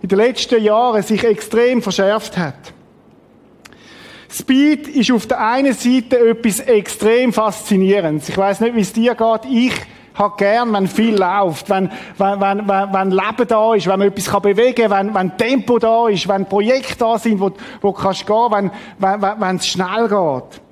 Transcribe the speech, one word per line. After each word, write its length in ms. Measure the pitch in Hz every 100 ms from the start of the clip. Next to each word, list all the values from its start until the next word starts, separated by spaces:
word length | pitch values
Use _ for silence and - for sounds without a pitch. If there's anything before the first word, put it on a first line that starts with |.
in 80 | 196
den 80 | 202
letzten 460 | 233 240 - 233
Jahren 400 | 208 214 247 220
sich 200 | - 208
extrem 580 | 233 214 - 220 240 247
verschärft 560 | - 190 196 214 214 -
hat. 360 | 156 131 - - - _ _ _ _ _ _ _ - - - - - - -
Speed 580 | - - 262 294 294 294
ist 240 | 285 214
auf 160 | 233 -
der 180 | 240 220
einen 280 | 254 277
Seite 460 | 220 240 254 233 247
etwas 400 | 233 226 233 185
extrem 760 | - 220 185 - 208 233 254
Faszinierendes. 960 | 214 214 - - 196 190 202 165 151 -
Ich 80 | -
weiss 220 | 196 196
nicht, 140 | 226 240
wie 60 |
es 120 | 185
dir 220 | 226 233 226
geht. 360 | 226 220 262
Ich 220 | 240 254 - - - -
hab 240 | - 202 202
gern, 360 | 202 226 240
wenn 140 | 208 190
viel 300 | 208 226 214
läuft, 520 | 180 196 190 143 -
wenn, 200 | 190 185 - - -
wenn, 240 | 196 202
wenn, 260 | 196 202 202
wenn, 260 | 196 196
wenn 180 | 190 190
Leben 360 | 190 202 226 214
da 260 | 220 220
ist, 140 | 220 170
wenn 100 | 196
man 120 | 202
etwas 160 | 196 -
kann 160 | 196
bewegen 480 | 202 196 247 247 226
kann, 180 | 196 202
wenn, 80 | 208
wenn 220 | 185 -
Tempo 420 | 226 262 202 233
da 300 | 226 226 233
ist, 180 | 190 180
wenn 180 | 196 190
Projekte 520 | 202 214 262 - -
da 200 | 226 226
sind, 220 | 226 208
wo, 120 | 196 196 - -
wo 140 | 202
kannst 340 | 190 190 185 -
gehen, 80 | 214 240
wenn, 200 | 208 196 - - -
wenn, 220 | 190 208
wenn, 180 | 196 220
wenn's 280 | 190 185 -
schnell 420 | 180 185 214 233
geht. 520 | 202 165 127 - - _